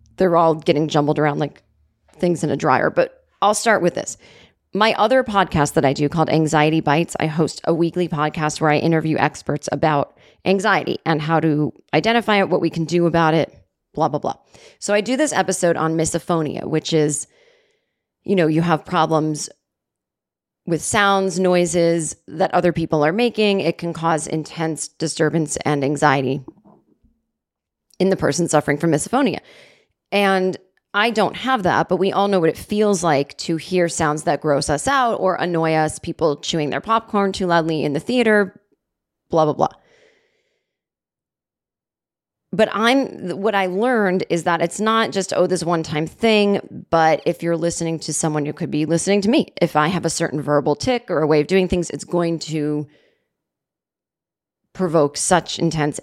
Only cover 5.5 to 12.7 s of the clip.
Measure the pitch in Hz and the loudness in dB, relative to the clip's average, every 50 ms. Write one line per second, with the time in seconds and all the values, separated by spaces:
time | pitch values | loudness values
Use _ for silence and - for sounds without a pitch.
5.5 | - 170 143 143 - 165 135 131 143 - 147 143 - 170 156 - - 160 160 151 | 2 0 0 2 2 2 2 2 2 2 -2 -2 0 0 0 2 2 2 2 2
6.5 | - 151 151 156 156 160 - 151 143 160 170 - - - - 156 151 165 160 - | 2 2 2 4 2 2 2 2 2 0 0 -2 -4 -4 -4 -2 0 0 0 -2
7.5 | - - - - 165 156 170 165 - 180 180 160 - 147 147 151 151 160 151 151 | -2 -6 -2 -2 0 0 0 -2 0 -2 -4 -2 -2 -2 -2 -2 -2 -2 -4 -4
8.5 | - - - 156 147 151 - 165 165 160 - 160 151 - - 151 - - - - | -2 0 0 2 2 2 2 2 0 0 0 0 0 0 0 -2 -2 -6 -6 -6
9.5 | 147 147 - - - 143 170 156 151 147 - - _ _ _ - _ _ - 180 | -6 -6 -4 -6 -4 -2 0 0 0 0 -2 -4 _ _ _ -20 _ _ -2 0
10.5 | 190 196 180 214 196 156 - - - - - 156 165 151 147 156 165 156 156 165 | 0 0 2 0 0 0 0 -4 -6 -4 -2 -2 -2 -2 0 0 0 2 2 2
11.5 | 147 151 151 - - _ _ - - 151 - 220 233 233 - - 214 202 196 156 | 2 2 0 -2 -4 _ _ -2 -2 0 0 2 0 0 2 2 2 2 2 2
12.5 | 180 147 165 165 | 0 0 0 -2